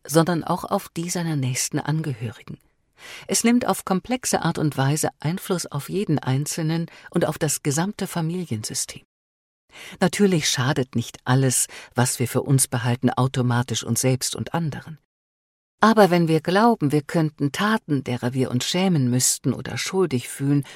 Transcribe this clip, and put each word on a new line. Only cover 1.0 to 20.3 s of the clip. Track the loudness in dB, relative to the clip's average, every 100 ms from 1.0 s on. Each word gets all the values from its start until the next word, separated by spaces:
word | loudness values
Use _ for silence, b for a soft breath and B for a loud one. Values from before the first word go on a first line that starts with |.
| -6
seiner | -4 -2 -2
nächsten | -2 -2 -2 -4
Angehörigen. | -2 -2 -4 -6 -8 -10 -16 -18 _ _ _ _ B B B
Es | 0
nimmt | 4 4
auf | 2 -2
komplexe | -2 -2 -2 -6 -2 0
Art | 0 0
und | 0 2
Weise | 0 2 -2 -4
Einfluss | -4 -4 -2 -4 -4
auf | -8 -4
jeden | -4 0 0
Einzelnen | 0 -2 -2 -4 -2 -2 -4 B B
und | -2
auf | 0 0
das | -2 -2
gesamte | -2 -2 -2 -4 -6
Familiensystem. | -4 -4 -4 -4 -6 -6 -6 -8 -10 _ _ _ _ _ _ _ B B B
Natürlich | 0 4 4 4 0
schadet | 0 0 0 -2 -4
nicht | -6 -6
alles, | 0 2 4 2 -2 B B
was | -2 0 0
wir | -2
für | 0
uns | 2 2 2
behalten, | -2 0 2 0
automatisch | 2 0 0 0 0 0 -4
uns | -2 0
selbst | 0 0 -2
und | -6 -6
anderen. | -4 -4 -6 -10 -16 _ _ _ _ _ _ _ _
Aber | 4 8 6
wenn | 6 4
wir | 2
glauben, | 2 4 4 4 2
wir | 0
könnten | 0 0 0 0 -2
Taten, | 0 0 0 0 -4
derer | -2 -2 -2
wir | 0 0
uns | -2
schämen | -2 0 2 2 2
müssten | 2 2 0 -2
oder | -4 -4 -6
schuldig | -4 0 2 0
fühlen, | -4